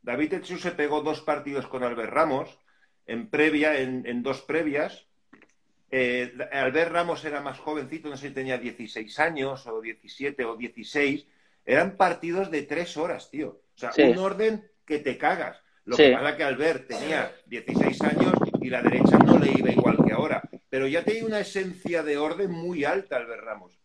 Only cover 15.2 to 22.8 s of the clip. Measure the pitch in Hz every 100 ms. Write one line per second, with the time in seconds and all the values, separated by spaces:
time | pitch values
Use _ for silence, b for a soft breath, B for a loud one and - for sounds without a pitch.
15.2 | 151 180 110 - _ _ - 120 147 123
16.2 | 143 151 143 127 156 160 - 110 151 156
17.2 | 117 - _ 117 - - - - - -
18.2 | - - - - 127 123 120 127 - -
19.2 | - - 139 135 123 - 123 117 107 110
20.2 | 151 117 - - _ 135 135 151 - 220
21.2 | 226 214 190 196 190 - - 170 156 147
22.2 | 151 170 196 170 170 175